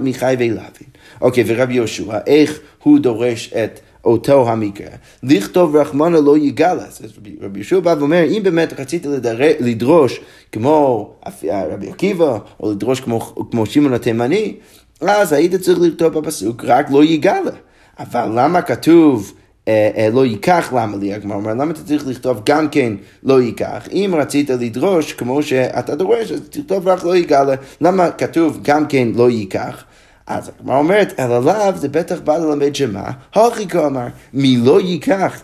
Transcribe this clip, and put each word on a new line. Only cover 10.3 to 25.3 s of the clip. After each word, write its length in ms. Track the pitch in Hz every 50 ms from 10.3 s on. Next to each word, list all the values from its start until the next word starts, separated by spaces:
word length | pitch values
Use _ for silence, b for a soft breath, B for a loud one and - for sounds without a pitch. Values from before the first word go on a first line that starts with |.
| B B B B
כמו 580 | - 107 110 139 156 151 143 135 123 107 101 - - - -
אפ-, 180 | - - - - 80
אה, 160 | 92 98 90 78 92
רבי 160 | 98 98 98
עקיבא, 480 | - - 170 196 202 170 170 147 120 104 - B B B
או 120 | - 107
לדרוש 280 | 104 98 104 120 131 127
כמו, 200 | - 120 113 113 - - - - 104 -
כמו 140 | - 117 107
שמעון 280 | 104 - 147 147 139 123
התימני, 640 | 113 - 123 113 117 120 123 165 214 220 - - - b b b b b b b -
אז 320 | 160 185 208 208 202 160 151
היית 220 | 139 165 185 185
צריך 240 | 185 180 175 180 170
לכתוב 400 | 175 170 156 - 165 160 147 156
בפסוק 440 | 147 160 151 - 95 110 117 117 -
רק 260 | 113 120 131 143 131
לא 120 | 135 139 151
יגלה. 480 | 160 165 151 139 190 359 392 359 - - - - b b b b b b b
אבל 320 | - - - 120 110 104 110
למה 280 | 120 131 156 175 175
כתוב, 720 | 160 - 123 113 - 156 165 170 160 151 131 110 95 - - b b b b b -
אה, 240 | - 110 107 107 107 101
אה, 120 | 110 110 110 113
לא 120 | 131 135
ייקח, 480 | 123 107 98 - 180 180 170 156 - 127
למה 220 | 123 113 107 104
לי? 160 | 98 98 101 98
הגמרא 220 | 107 101 101 104
אומר, 180 | 101 104 110 110
למה 180 | 120 143 160
אתה 120 | 165 - -
צריך 240 | - 151 147 143
לכתוב 340 | 135 123 113 - 127 127 - 110
גם 240 | 147 147 151 156 147
כן 240 | - 147 127 117 104 98 B B B B B
לא 180 | 123 135 131
ייקח? 460 | 123 113 107 - 104 - - 107 - -
אם 220 | - 170 202 196 175
רצית 320 | 156 135 - - 143 143 131
לדרוש, 640 | 131 123 120 117 110 127 147 196 196 165 151 - -
כמו 300 | - 123 120